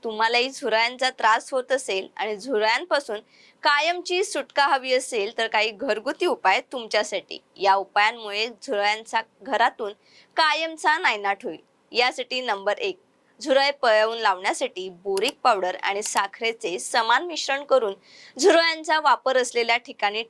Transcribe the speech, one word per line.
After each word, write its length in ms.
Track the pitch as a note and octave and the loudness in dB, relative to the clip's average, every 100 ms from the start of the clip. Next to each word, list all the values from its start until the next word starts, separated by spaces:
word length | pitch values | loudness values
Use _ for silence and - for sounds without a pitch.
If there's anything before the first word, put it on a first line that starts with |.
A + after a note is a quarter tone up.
तुम्हालाही 460 | A#3 G#3+ A3+ A#3+ C4 | -8 -2 2 2 0
झुरळांचा 600 | C4+ C#4 A3 A#3 B3 C4 | -4 0 0 0 0 -4
त्रास 420 | C4 A#3 A#3 - | 2 2 2 0
होत 200 | C4 B3 | -6 -2
असेल 360 | C4+ - F#3+ F#3 - | -4 -2 -6 -6 -8
आणि 200 | G3+ G#3+ | -6 -6
झुरळांपासून 840 | A#3+ A3+ G#3+ A#3+ F4 D4 C#4+ G#3+ _ _ - _ | -4 0 2 0 0 -2 -2 -10 _ _ -20 _
कायमची 600 | D#4 C#4+ D#4 F4+ - F4+ | 0 2 0 -2 -2 -2
सुटका 420 | G4 D4+ C4 - C#4 | -2 -4 -4 0 2
हवी 280 | C4+ C4 | 2 2
असेल 440 | B3+ B3+ A#3+ G3+ A#3 | -2 0 -4 -4 -2
तर 100 | A3+ | -2
काही 220 | A3 G#3+ | 0 0
घरगुती 540 | G3+ A#3 G#3+ A3 D4+ F4+ | -4 -4 -2 -2 -2 0
उपाय 360 | B3 F#3 G3+ - | 2 2 0 -2
तुमच्यासाठी. 680 | C4 A3 G#3+ B3+ F#3+ - - _ - | -12 -2 -2 -2 -6 -8 -18 _ -2
या 200 | F#3+ G3 | 2 2
उपायांमुळे 720 | F#3+ G3+ G#3+ A#3 G#3+ G3+ A3+ | 0 0 0 0 -8 -6 -6
झुरळांचा 760 | A3+ - G#3 G3+ G#3+ A3+ A3+ A3 _ | -8 -6 -2 0 -2 -2 -4 -4 _
घरातून 520 | F#3 G#3 A#3 - G#3+ G3+ _ - _ - | -4 2 2 0 -10 -10 _ -20 _ 0
कायमचा 600 | D#4+ D4+ D#4+ D#4+ D#4+ D4+ | 2 2 -2 -2 0 2
नायनाट 460 | C4+ A3 G3+ G3+ | 2 0 -2 -2
होईल. 160 | A#3+ D#3+ _ _ _ | -6 -12 _ _ _
यासाठी 500 | A3 B3 C4 B3 B3+ | 0 0 0 -6 -6
नंबर 360 | B3+ G3+ G3 G3+ | -2 -2 -2 -2
एक, 200 | G3 F3+ _ _ _ _ | -4 -6 _ _ _ _
झुरळ 280 | G#3+ C4 C#4 C#4 | 0 2 2 2
पळवून 360 | B3 G#3+ A3 A#3 | 4 4 4 2
लावण्यासाठी 720 | A3 F#3 G3 E4 C4 - F#3 | 0 0 -2 -2 -6 -6 -12
बोरिक 480 | F3 G3+ G3 A#3+ - | -10 -4 -2 -2 0
पावडर 320 | C4 G#3 F#3 F#3 | 0 2 0 -2
आणि 200 | - G3+ | -4 -4
साखरेचे 760 | G#3+ A#3 G3+ - A3+ A3+ E3+ F#3 | -2 -2 -2 -4 -6 -4 -6 -6
समान 460 | - B3 A3+ B3 F4 | -2 0 2 2 0
मिश्रण 380 | D#4 - C#4 | -8 -4 -4
करून 300 | C#4+ C4+ A3 G3 _ - - - | 2 2 2 -6 _ -20 -20 2
झुरळांचा 600 | E4+ E4 E4 D#4+ D#4+ D#4 | 6 6 4 0 0 2
वापर 380 | D4 A#3 C4 B3+ | 4 2 2 0
असलेल्या 400 | B3 A#3+ A#3 A#3+ | 0 -2 0 0
ठिकाणी 460 | B3 - G3+ G#3 A3+ | -2 -4 -2 -2 0